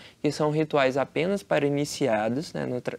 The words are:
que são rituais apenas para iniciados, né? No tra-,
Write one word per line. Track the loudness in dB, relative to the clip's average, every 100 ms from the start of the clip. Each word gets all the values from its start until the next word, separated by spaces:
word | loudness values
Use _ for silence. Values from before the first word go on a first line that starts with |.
| -20 -4
que | -2
são | 0 0
rituais | 0 2 4 4 2
apenas | -2 -2 -2 -2
para | 0 0
iniciados, | 2 0 -2 -2 0 2 0 -2 -6
né? | -6 -4
No | -4
tra-, | -6